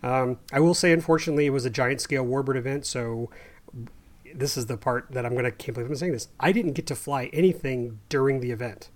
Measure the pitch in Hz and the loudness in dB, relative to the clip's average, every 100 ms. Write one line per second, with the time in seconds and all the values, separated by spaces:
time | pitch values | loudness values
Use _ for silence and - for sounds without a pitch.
0 | 123 131 127 123 - 135 165 175 180 165 | 0 0 0 -2 -4 4 4 6 4 4
1 | 165 160 160 151 147 135 127 113 123 135 | 4 2 2 2 2 2 0 0 0 0
2 | - 139 123 135 135 131 123 139 - 127 | -2 -2 0 0 0 -2 -2 -4 -4 -6
3 | 117 117 117 - - - - 123 117 - | -4 -4 -8 -10 -20 -20 -18 -14 -14 -16
4 | - - 123 143 139 135 117 117 - 123 | -20 -20 -20 -4 -4 -2 -4 -4 -2 -2
5 | - 131 120 123 123 - - 120 120 143 | -4 -6 -2 0 -2 -2 -8 -6 -6 -4
6 | 180 127 - - 151 196 180 139 - 139 | -2 -4 -6 0 2 4 2 -2 -4 -6
7 | - 139 123 151 185 185 135 127 120 110 | -4 -4 -2 4 4 4 -2 -2 -4 -8
8 | - 139 135 135 123 113 117 - - | -4 2 2 2 -2 -4 -6 -10 -20